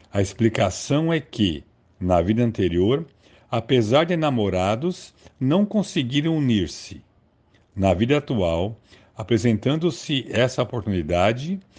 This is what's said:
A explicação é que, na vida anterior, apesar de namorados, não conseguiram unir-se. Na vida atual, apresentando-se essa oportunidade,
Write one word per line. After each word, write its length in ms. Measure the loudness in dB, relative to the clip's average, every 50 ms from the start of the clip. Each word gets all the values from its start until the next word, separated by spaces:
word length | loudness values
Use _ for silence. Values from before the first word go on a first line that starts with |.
| _ _
A 100 | -2 -2
explicação 920 | -2 -2 0 0 0 2 2 2 0 -2 -2 -4 -4 -2 -2 0 0 0
é 80 | -2 -2
que, 460 | -4 -6 -4 0 0 0 0 -4 -10 _ _ _ _ _ _ -6
na 220 | -2 2 2 2
vida 200 | 2 2 0 0
anterior, 640 | 0 0 0 0 0 0 2 2 2 2 2 0 -4 -8 _ _ _ _ _ _ _ _
apesar 540 | -6 -4 -2 2 2 2 4 4 4 2 2
de 100 | 2 0
namorados, 1000 | 0 0 0 0 0 0 0 0 0 0 0 0 0 -2 -4 -6 -6 -10 -20 -20 _ -20 -20 -10 -4
não 280 | 0 2 2 2 2
conseguiram 720 | 2 0 0 -2 -2 -2 -4 -2 -2 0 0 0 0 0 0
unir-se. 640 | 2 2 2 2 0 -2 -6 -10 -16 -16 -18 -20 -20 _ _ _ _ _ _ _ _ _ _ _ _ _ -4
Na 180 | 0 2 2 2
vida 240 | 2 2 2 2 0
atual, 640 | 0 -2 -2 0 0 0 0 0 -2 -2 -6 -10 _ _ -20 -20 _ _ _
apresentando-se 1120 | -12 -4 0 0 2 2 2 0 0 0 -2 -2 0 -2 -2 -4 -4 -6 -6 -4 -4 -4 -2
essa 320 | 0 2 2 2 0 -2
oportunidade, 1000 | -4 -4 -4 -6 -4 -2 -2 -2 -2 0 0 2 2 2 2 0 -4 -6 -6 -8 -10 _ _